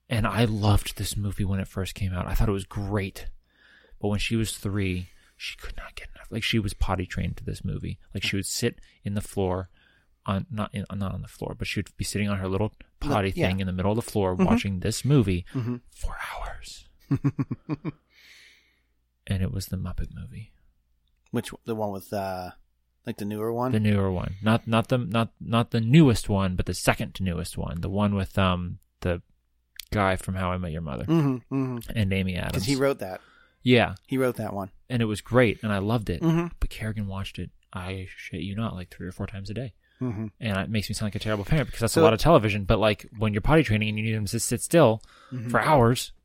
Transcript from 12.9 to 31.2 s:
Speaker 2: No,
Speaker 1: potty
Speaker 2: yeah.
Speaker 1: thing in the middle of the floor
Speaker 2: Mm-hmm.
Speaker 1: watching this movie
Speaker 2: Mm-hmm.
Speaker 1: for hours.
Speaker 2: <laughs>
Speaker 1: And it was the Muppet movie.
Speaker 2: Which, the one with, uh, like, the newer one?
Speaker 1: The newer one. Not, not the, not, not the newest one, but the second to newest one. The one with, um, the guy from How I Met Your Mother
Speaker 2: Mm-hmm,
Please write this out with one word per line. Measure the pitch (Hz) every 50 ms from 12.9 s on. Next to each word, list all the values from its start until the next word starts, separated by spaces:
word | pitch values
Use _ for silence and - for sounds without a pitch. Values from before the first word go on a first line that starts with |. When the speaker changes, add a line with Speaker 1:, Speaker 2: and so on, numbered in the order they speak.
| _ -
Speaker 2:
No, | - 143
Speaker 1:
potty | 139 107 95 98 95
Speaker 2:
yeah. | 175 - 92
Speaker 1:
thing | 92 95
in | 95
the | 92
middle | 90 92 92 101
of | 107
the | 117
floor | - - - - 98 92 92
Speaker 2:
Mm-hmm. | 92 -
Speaker 1:
watching | 170 226 240 - 101 98 90
this | - 101 113 - -
movie | 123 147 143 110 92 90 87 - -
Speaker 2:
Mm-hmm. | - 135 117 120 123 123 - -
Speaker 1:
for | - - - - - - - - -
hours. | - - - - - - - - - - - _ _ _ -
Speaker 2:
<laughs> | 143 131 - 143 - - 131 - 120 - _ - 151 - - 160 - _ _ _ _ _ - - - - - - - _ _ _ _ _ _ _ _ _ _ _ _ _ -
Speaker 1:
And | - 101 92
it | 92 85
was | - 95 95
the | - -
Muppet | 92 - 90 - - - - -
movie. | - 92 - - - 110 - _ _ _ _ _ _ _ _ _ _ _ _ _ _ _ _
Speaker 2:
Which, | - 117 - - 101 - -
the | - 113
one | 107 107 104
with, | 98 98 - -
uh, | 113 101 95 95 92 92 90 90 - - _ _ _ _ _ _ _ _ -
like, | 120 113
the | - 107
newer | 104 107 107 107 113
one? | 117 117 123 131
Speaker 1:
The | 120 110
newer | 107 104 104 101 98 95
one. | 92 87 - - 95 98
Not, | 101 107 113 117 - 113
not | 113 113 113 -
the, | 131 123
not, | 120 - 113 117 113 - _ -
not | - - 117 117 120 -
the | - 117
newest | 113 113 131 165 160 131 110 - - -
one, | 104 98 95 92 92
but | 85 90
the | - 90
second | - - - 110 - 117 - -
to | -
newest | 95 92 85 85 85 - - -
one. | 98 - - 85
The | 85 90
one | 95 101 104 101 101
with, | 98 95 - - 104
um, | 95 92 90 90 90 87 92 - _ _ _ -
the | - 90 87 87 - _ _ _ _ _ _ _ _ _ _ - - -
guy | - 107 98 95 92
from | 92 - - 95
How | 92 95 90
I | 90 90
Met | 90 85
Your | 78 82
Mother | 85 78 65 58 -
Speaker 2:
Mm-hmm, | - 160 170